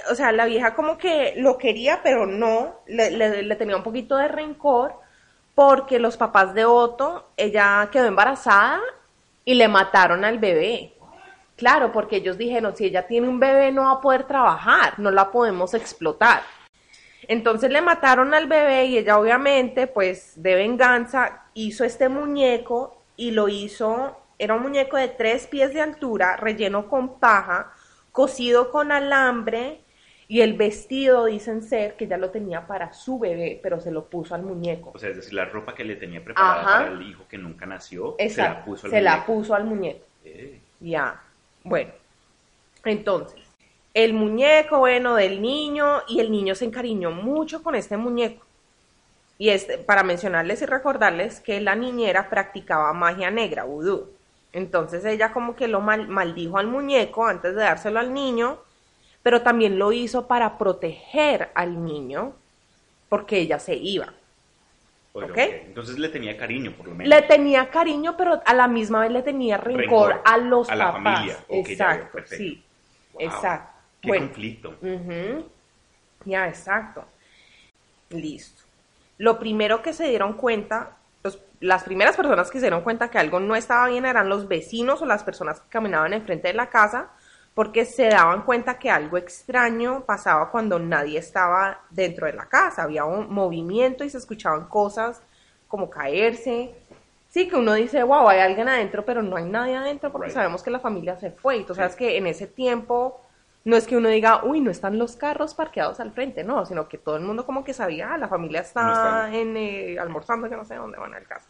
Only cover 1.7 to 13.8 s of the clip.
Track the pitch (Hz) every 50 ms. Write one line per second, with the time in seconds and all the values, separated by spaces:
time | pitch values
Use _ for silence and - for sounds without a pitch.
1.7 | 214 226 240 269 330 - - 311 262 233 202 190 196 208 233 226 226 226 262 330
2.7 | - - _ - 214 233 220 190 - 226 220 214 208 202 202 208 214 - 226 208
3.7 | 196 185 185 220 220 254 - - 269 269 277 302 302 294 311 302 294 - - 294
4.7 | 262 240 247 - - - - _ _ _ _ _ _ _ _ _ - - 277 277
5.7 | 269 262 262 - 254 240 233 226 226 - 233 220 - 202 190 190 185 214 226 233
6.7 | 240 240 240 240 240 - 269 311 349 - - _ - - 214 202 208 214 202 202
7.7 | 202 202 208 208 208 269 247 220 190 190 208 247 277 - - 240 202 202 208 247
8.7 | 294 370 440 508 - - _ _ _ _ _ _ _ _ - - 254 240 226 214
9.7 | 208 190 196 190 - 196 185 170 175 185 202 214 233 226 214 196 175 156 170 208
10.7 | 240 190 - - _ _ - - - - - - - _ _ _ _ - 233 240
11.7 | 285 311 262 220 - 220 208 214 214 190 175 185 180 180 233 240 247 233 220 202
12.7 | - - 214 185 180 180 180 - 233 233 240 254 254 247 269 269 269 269 277 269
13.7 | 269 269